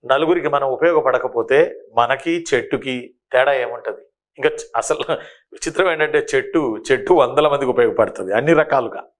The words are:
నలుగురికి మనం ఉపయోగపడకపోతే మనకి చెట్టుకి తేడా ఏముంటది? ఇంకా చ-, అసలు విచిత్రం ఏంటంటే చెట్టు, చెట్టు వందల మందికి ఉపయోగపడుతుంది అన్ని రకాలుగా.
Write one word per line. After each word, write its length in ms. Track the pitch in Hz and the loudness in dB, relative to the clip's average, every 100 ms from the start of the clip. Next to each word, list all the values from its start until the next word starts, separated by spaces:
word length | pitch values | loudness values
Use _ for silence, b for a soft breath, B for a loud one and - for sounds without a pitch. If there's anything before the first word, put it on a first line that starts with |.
| 127 | 0
నలుగురికి 360 | 135 160 175 147 | 0 2 0 0
మనం 200 | 143 139 | -2 -2
ఉపయోగపడకపోతే 880 | 123 165 160 135 123 123 117 117 135 170 - - 117 | 0 0 2 2 0 -2 -4 2 2 2 -2 -4 0
మనకి 460 | 120 135 165 170 165 | 0 0 -2 -4 0
చెట్టుకి 680 | 127 - 135 135 127 123 _ _ | -2 0 -6 -4 -8 -10 _ _
తేడా 200 | 127 135 | 2 2
ఏముంటది? 500 | 135 120 117 - 95 - _ _ - | 0 -2 -6 -10 -10 -16 _ _ -2
ఇంకా 100 | 143 | -2
చ-, 180 | - - - | -2 -6 -6
అసలు 280 | - - - 156 B B B | -2 -4 -4 -6 B B B
విచిత్రం 400 | - 156 151 185 | -10 -8 0 0
ఏంటంటే 260 | 160 151 151 147 | 0 0 0 0
చెట్టు, 500 | 139 135 170 139 104 - | -2 0 -2 -2 -6 0
చెట్టు 220 | 131 135 | 0 4
వందల 360 | 180 123 131 151 | 4 4 4 2
మందికి 220 | 143 131 | 2 0
ఉపయోగపడుతుంది 640 | 123 117 101 110 - 92 104 | 2 2 2 0 -2 -2 0
అన్ని 160 | 147 | 4
రకాలుగా. 480 | 160 151 139 113 - - | 2 4 0 -2 -10 -16